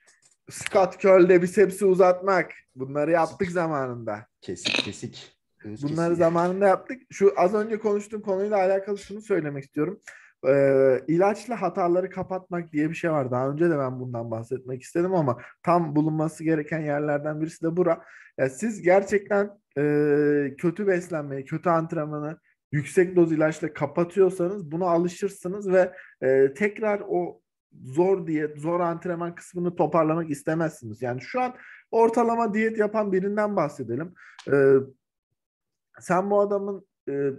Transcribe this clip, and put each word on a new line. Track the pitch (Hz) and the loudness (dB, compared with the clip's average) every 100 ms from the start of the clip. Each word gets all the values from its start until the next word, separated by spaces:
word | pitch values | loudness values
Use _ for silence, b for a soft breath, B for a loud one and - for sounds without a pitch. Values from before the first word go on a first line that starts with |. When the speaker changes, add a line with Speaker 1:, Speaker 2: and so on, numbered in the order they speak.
| b b b _ - | b b b _ -20
Speaker 1:
Scott | - - 208 185 - | -12 -2 2 2 2
curl'de | 196 190 175 180 | 6 8 8 6
bisepsi | 180 208 190 185 196 | 4 4 2 2 2
uzatmak. | 180 180 180 190 185 156 - _ 127 | 6 4 4 2 0 0 -8 _ -12
Bunları | 131 147 147 | -6 -2 0
yaptık | 165 160 - 185 | 2 0 -2 -4
zamanında. | 175 165 147 131 120 110 104 - _ | -2 -2 -2 -4 -6 -8 -10 -12 _
Speaker 2:
Kesik, | - 90 - - | -12 -8 -4 -4
kesik. | 104 - 117 - - _ _ _ | -4 -8 -14 -14 -20 _ _ _
Göğüs | 107 110 | -16 -10
Speaker 1:
Bunları | 143 156 170 | -6 -2 -2
Speaker 2:
kesiği. | 170 | 2
Speaker 1:
zamanında | 165 170 175 190 202 | 2 2 0 2 2
yaptık. | 185 - 254 _ | 2 -2 -16 _
Şu | - 196 147 | 2 2 4
az | 180 | 2
önce | 214 220 214 | 2 -2 -4
konuştuğum | 214 208 208 214 | -2 -4 -4 -10
konuyla | 202 190 208 208 | -4 -4 0 0
alakalı | 185 196 196 202 | 2 0 -2 -8
şunu | - 208 | -10 -16
söylemek | 214 185 151 143 | -4 -2 -2 -8
istiyorum. | 139 151 151 208 B B B _ 135 | -10 -4 -4 -6 B B B _ 2
Ee, | 139 139 135 135 127 - | 4 4 4 4 2 0
ilaçla | 165 196 220 - 220 | 2 2 0 -6 -6
hataları | 180 196 175 180 185 | -4 -2 0 0 -2
kapatmak | 190 180 185 185 175 165 | -6 -8 -8 -6 -8 -6
diye | 147 160 | -4 -4
bir | 165 | -2
şey | 170 | -2
var. | 151 123 | -2 0
Daha | 123 135 | -2 -2
önce | 147 170 | 0 0
de | 151 | 0
ben | 131 127 | -2 -6
bundan | 127 120 117 | -8 -8 -8
bahsetmek | 113 113 127 127 127 | -8 -8 -10 -8 -12
istedim | - 170 180 185 | -6 -4 0 0
ama | 139 - B B | 0 -2 B B
tam | - 170 160 151 | 0 2 2 0
bulunması | 156 156 156 160 | 0 0 -4 -4
gereken | 160 156 151 160 | -2 -2 -2 -6
yerlerden | 151 143 151 147 151 151 | -4 -2 -2 -2 -4 -6
birisi | 156 - | -8 -4
de | 165 175 | -4 0
bura. | 180 - B B B - | 0 0 B B B -4
Ya | 135 | -4
siz | 131 226 202 | -2 -6 -2
gerçekten, | 170 190 196 208 - 202 202 - _ 139 | 4 4 4 -2 0 -2 -2 -6 _ -2
e, | 147 147 147 147 147 147 139 135 | 0 2 2 4 4 2 -2 -2
kötü | 175 165 202 | -4 -2 0
beslenmeyi, | 180 175 160 143 139 135 | 0 -2 -8 -6 -10 -8
kötü | 160 180 | -4 0
antrenmanı | 165 165 165 151 151 147 170 _ _ _ | 0 0 -6 -6 -6 -10 -12 _ _ _
yüksek | 147 143 - 180 180 | -6 0 2 2 4
doz | 165 | 2
ilaçla | 156 156 156 156 | 2 0 -2 -8
kapatıyorsanız | - 147 - 170 202 190 185 175 202 151 | -6 -4 -2 -2 2 2 2 -4 -4 -8
buna | 165 180 | -4 0
alışırsınız | 170 175 175 196 - 180 202 202 | 2 0 -4 -8 -6 -10 -8 0
ve, | 185 180 B B B | 2 2 B B B
e, | 135 135 135 | 2 4 4
tekrar | - 208 208 214 202 - | 2 -4 -2 -4 -4 -2
o | 175 170 - _ _ _ - | -4 -4 -8 _ _ _ -20
zor | 127 131 180 190 165 | -6 0 2 2 0
diyet, | 156 151 147 | -4 -4 -6
zor | 156 175 | -4 -2
antrenman | 170 165 180 170 175 175 | -2 -4 -6 -6 -8 -10
kısmını | - 175 175 175 | -14 -6 -6 0
toparlamak | 156 170 156 165 165 | 0 2 2 0 -2
istemezsiniz. | 143 - 160 160 - 113 107 | -6 -4 -2 -2 -6 -14 -8
Yani | 123 123 | -6 -6
şu | - 247 | -6 -4
an | 254 247 B B B | -4 -6 B B B
ortalama | 226 226 233 233 233 226 | 2 4 4 2 0 0
diyet | 208 226 220 | 0 0 0
yapan | 208 220 208 | 0 0 0
birinden | 190 196 208 208 196 | 0 0 -2 0 0
bahsedelim. | 143 - 113 120 180 - B B - | -2 -4 -6 -4 -6 -12 B B 0
Ee, | 139 135 135 131 - _ _ _ _ _ _ _ _ _ - | 4 6 6 4 -10 _ _ _ _ _ _ _ _ _ -20
sen | - 175 202 | -2 -2 2
bu | 202 | 2
adamın, | 202 202 202 196 - _ - | 2 -2 -4 -10 -14 _ -8
e, | 139 139 | -4 -4